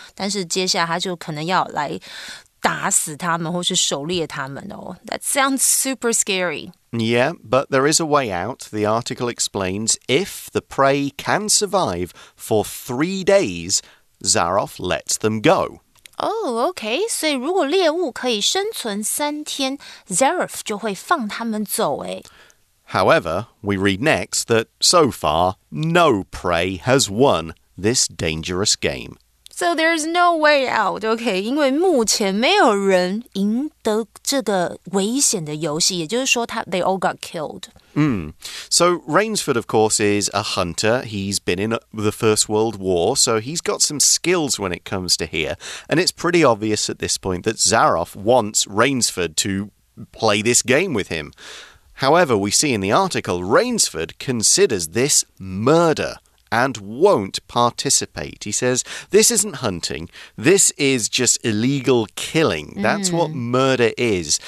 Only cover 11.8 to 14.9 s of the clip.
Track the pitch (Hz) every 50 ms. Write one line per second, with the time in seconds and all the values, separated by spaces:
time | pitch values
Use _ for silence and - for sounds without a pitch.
11.8 | 170 123 92 87 90 85 - - - - _ _ - - - - - - - -
12.8 | - - 123 123 151 180 190 190 185 196 196 202 185 110 90 85 82 87 98 -
13.8 | - - - _ _ _ _ _ - 92 - - 90 85 90 101 131 151 - -
14.8 | 98 90